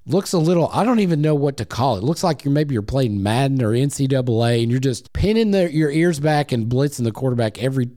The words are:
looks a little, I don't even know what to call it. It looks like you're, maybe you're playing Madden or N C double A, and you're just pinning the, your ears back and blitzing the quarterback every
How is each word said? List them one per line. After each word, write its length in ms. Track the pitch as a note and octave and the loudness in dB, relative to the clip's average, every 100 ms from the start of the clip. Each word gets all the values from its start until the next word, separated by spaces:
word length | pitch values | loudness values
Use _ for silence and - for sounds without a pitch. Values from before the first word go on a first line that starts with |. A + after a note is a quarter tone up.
looks 280 | - C3 - | -2 -2 0
a 60 | - | 0
little, 300 | D#3 F3 C#3+ | 2 2 2
I 100 | C3 | 0
don't 160 | G#3+ A#3 | 2 2
even 240 | F#3+ D#3 | 2 2
know 140 | D#3 D3 | 2 2
what 200 | C#3+ C#3 | 0 -2
to 60 | |
call 300 | A#2 - C3 | -6 -2 0
it. 60 | G2+ | 0
It 40 | |
looks 200 | B2 E3 | -2 0
like 200 | F3+ C#3+ | -2 -2
you're, 80 | C#3+ | 0
maybe 200 | C#3+ D3+ | 0 0
you're 100 | A#2+ | -2
playing 400 | G2+ C3 B2+ G2+ | -2 -2 0 0
Madden 400 | G2 A#2 C#3 C3+ | 0 0 0 0
or 100 | A2 | 0
N 160 | A#2 C#3+ | 0 0
C 200 | C#3+ C3+ | -2 0
double 360 | C3+ B2 A2+ | 0 0 0
A, 160 | A#2+ A#2 | 2 0
and 80 | A#2 | 0
you're 120 | B2+ | 0
just 320 | C3+ A#2 - | -2 -4 -8
pinning 400 | - F#3 A3 A3 | -2 0 2 2
the, 200 | G3 F3 | 2 2
your 200 | D#3 D3+ | 0 0
ears 260 | D#3 F3 D3 | 2 0 2
back 320 | D3+ D3+ C#3+ | 0 0 0
and 160 | A#2+ A2 | -2 0
blitzing 380 | B2+ C#3+ - | 0 0 -2
the 80 | A#2 | -4
quarterback 500 | - C3 A#2+ A2+ - | -2 -2 0 -2 -2
every 260 | B2+ C3+ B2 | -4 -2 -4